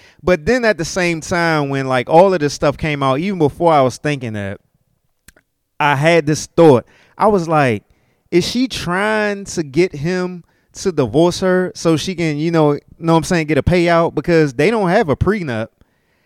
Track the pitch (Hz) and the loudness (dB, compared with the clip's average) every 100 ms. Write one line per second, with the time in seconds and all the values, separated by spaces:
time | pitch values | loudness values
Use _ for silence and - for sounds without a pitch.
0 | - _ - 180 151 254 226 208 160 196 | -20 _ 0 0 2 0 0 -2 -4 -2
1 | 175 160 - 175 170 156 139 139 135 127 | -2 -2 -4 0 0 0 0 -2 -2 -2
2 | 123 160 196 180 143 - 151 127 160 143 | 4 6 6 4 -2 0 -2 -2 -4 -2
3 | 135 131 190 185 147 - 170 156 - - | -2 -2 -2 0 -2 2 2 4 2 -2
4 | 151 143 123 107 98 101 _ _ _ _ | -6 -6 -8 -8 -10 -12 _ _ _ _
5 | _ _ - _ _ _ _ - 147 135 | _ _ -20 _ _ _ _ -2 0 2
6 | 156 170 147 147 - - 165 120 - _ | 2 2 0 -4 -4 4 6 6 2 _
7 | _ - 208 202 165 156 135 104 _ _ | _ -2 0 0 0 0 0 -2 _ _
8 | _ _ - 170 - 240 262 - 165 180 | _ _ -2 -2 0 -2 -4 -4 -6 -4
9 | 214 220 208 202 196 - 147 139 185 147 | -2 -2 -4 -6 -10 -8 -4 0 -2 -2
10 | 160 185 185 180 - _ _ - 196 151 | -4 -4 -6 -8 -18 _ _ -6 -4 -2
11 | 123 135 175 - 190 185 180 - 170 160 | 0 2 2 2 0 0 -2 -4 -2 0
12 | - 170 165 147 165 165 147 147 _ - | -2 -4 -4 -2 -2 2 2 0 _ -8
13 | 165 165 147 175 151 156 - 175 170 170 | 0 0 2 -2 0 -2 0 0 2 2
14 | 165 - 147 165 151 120 160 233 180 202 | 0 -2 0 2 2 0 0 0 0 0
15 | 175 123 180 214 156 110 110 _ _ _ | 0 0 0 -2 -4 -6 -8 _ _ _
16 | _ _ | _ _